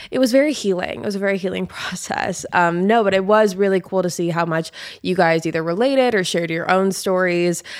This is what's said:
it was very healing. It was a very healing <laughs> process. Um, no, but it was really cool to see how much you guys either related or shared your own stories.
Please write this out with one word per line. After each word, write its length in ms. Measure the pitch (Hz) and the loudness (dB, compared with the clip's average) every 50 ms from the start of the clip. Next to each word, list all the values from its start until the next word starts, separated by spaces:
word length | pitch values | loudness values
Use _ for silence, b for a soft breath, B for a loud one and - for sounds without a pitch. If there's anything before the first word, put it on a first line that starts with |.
| B B | B B
it 80 | - 254 | -2 0
was 140 | 262 240 226 | 0 4 4
very 200 | 269 285 302 277 | 4 4 2 0
healing. 480 | - - 202 185 175 - - - - | -2 -2 -2 -2 -2 -2 -4 -6 -6
It 40 | - | -6
was 120 | 208 196 | -6 -4
a 40 | 196 | -2
very 180 | 196 196 196 196 | -2 -2 -2 -2
healing 280 | 175 185 185 185 185 | -2 -4 -4 -4 -6
<laughs> 80 | 180 - | -6 -8
process. 720 | - - - - 175 - - - - - - 180 - - - - | -10 -10 -8 -8 -10 -8 -6 -6 -4 -4 -4 -6 -6 -8 -4 0
Um, 340 | - 175 170 170 175 185 | 2 2 2 2 2 2
no, 160 | 196 220 233 220 | 2 4 4 4
but 120 | 196 190 | 2 2
it 100 | 190 190 | 2 2
was 320 | 185 214 214 220 208 185 | 4 4 4 4 4 2
really 240 | 185 202 196 190 190 | 2 0 2 2 0
cool 220 | 180 - - 190 180 | 0 0 -2 -2 0
to 80 | 180 | 0
see 180 | 165 - 175 170 | -2 -2 -2 -2
how 160 | 165 170 170 | 0 0 0
much 260 | 170 160 160 160 - B B B B B B B | 0 0 -2 -2 -4 B B B B B B B
you 120 | 175 180 | -4 0
guys 320 | 175 180 165 165 165 160 | 2 2 4 2 2 0
either 160 | 165 156 165 160 | -2 -2 -2 -2
related 520 | 165 170 185 240 277 277 262 254 247 220 | -2 -2 0 0 2 2 2 2 2 2
or 100 | 202 185 | 0 0
shared 260 | - - 175 170 160 | 0 -2 -2 -2 -2
your 200 | 165 165 165 - | -4 -4 0 2
own 220 | 180 190 190 196 185 | 2 2 2 2 0
stories. 720 | - - 202 185 185 185 180 175 175 175 175 170 - - B B B | -2 -2 0 0 2 2 2 2 2 2 0 0 -2 -6 B B B